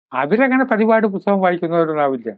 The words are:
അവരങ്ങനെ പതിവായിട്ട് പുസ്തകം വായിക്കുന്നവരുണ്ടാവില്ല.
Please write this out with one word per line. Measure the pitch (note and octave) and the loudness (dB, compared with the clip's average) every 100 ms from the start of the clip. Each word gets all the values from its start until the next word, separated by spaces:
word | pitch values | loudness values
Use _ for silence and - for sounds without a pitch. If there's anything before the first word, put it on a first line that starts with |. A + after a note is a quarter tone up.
| _ | _
അവരങ്ങനെ | B2 D3 G#3+ C4+ B3+ C4 | -4 -2 0 2 2 0
പതിവായിട്ട് | G#3+ A3 A3 G#3 | 0 2 2 2
പുസ്തകം | F#3+ - G3 | -2 -2 0
വായിക്കുന്നവരുണ്ടാവില്ല. | F#3 F3+ E3+ E3+ D#3+ D#3 C#3+ C3 A2 | 0 -2 -2 0 0 0 -2 -2 -8